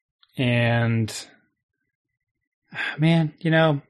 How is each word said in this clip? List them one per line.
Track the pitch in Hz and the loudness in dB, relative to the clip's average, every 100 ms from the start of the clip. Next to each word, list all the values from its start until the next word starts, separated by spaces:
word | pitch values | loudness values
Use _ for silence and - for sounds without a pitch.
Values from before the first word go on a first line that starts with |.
| _ _ _ - | _ _ _ -4
and, | 123 120 117 117 117 117 107 - - _ _ _ _ _ _ _ _ _ _ _ _ _ _ | -2 0 0 0 0 0 -2 -8 -16 _ _ _ _ _ _ _ _ _ _ _ _ _ _
ah, | - - - | -12 -10 -2
man, | 160 165 156 - | 2 2 0 -4
you | 165 | 0
know, | 160 160 143 | 2 2 0